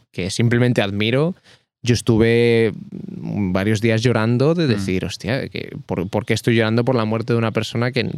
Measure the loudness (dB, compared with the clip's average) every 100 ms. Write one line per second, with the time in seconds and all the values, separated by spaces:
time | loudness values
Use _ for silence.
0 | _ -8 -4 0 2 2 2 2 0 0
1 | 0 0 0 -4 _ -20 _ _ 0 0
2 | 4 4 4 4 4 4 2 -2 -12 -14
3 | -12 -10 -6 -4 0 0 0 0 2 2
4 | 2 2 2 2 2 2 0 0 0 -2
5 | -4 -6 -4 -4 -6 -10 -10 -12 -8 -6
6 | -4 -4 -2 -2 2 2 2 2 2 0
7 | 0 -2 -2 0 0 -2 -4 -2 -2 -2
8 | -4